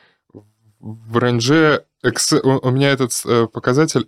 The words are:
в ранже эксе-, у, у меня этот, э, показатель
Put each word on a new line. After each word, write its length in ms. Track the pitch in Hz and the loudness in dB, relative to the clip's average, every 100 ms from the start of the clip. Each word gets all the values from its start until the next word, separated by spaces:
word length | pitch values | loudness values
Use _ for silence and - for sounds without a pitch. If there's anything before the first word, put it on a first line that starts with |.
| _ _ _ - _ _ _ _ | _ _ _ -20 _ _ _ _
в 380 | - 110 113 117 | -20 -20 -6 -2
ранже 680 | 123 120 117 160 156 143 - _ | 0 0 2 4 4 0 -4 _
эксе-, 360 | 127 120 - 151 | -4 -2 0 0
у, 240 | 135 135 127 | 2 0 0
у 20 | |
меня 200 | 131 139 | 0 0
этот, 200 | 135 127 - - | 0 -2 -6 -2
э, 200 | 120 113 | 0 0
показатель 500 | - - 127 160 131 | -4 -2 0 0 -2